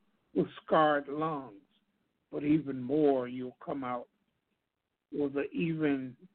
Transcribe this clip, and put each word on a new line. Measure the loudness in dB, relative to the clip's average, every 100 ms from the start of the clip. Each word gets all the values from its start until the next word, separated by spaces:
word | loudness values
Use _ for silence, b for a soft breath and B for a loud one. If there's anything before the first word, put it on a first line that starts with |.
| _ _ _
with | -2 -2 -4 2
scarred | 4 6 4 -2
lungs, | -4 -2 -4 -8 -16 _ _ _ _ _ _ _
but | -4
even | 2 2 0 -6
more, | -2 4 4 4 0
you'll | -6 -8 -10
come | -8 -6
out | -4 -6 -8 _ _ _ _ _ _ _ _ _ _
with | -4 -2 -2
an | -4
even | -2 -2 2 2 0 -4 -12 -20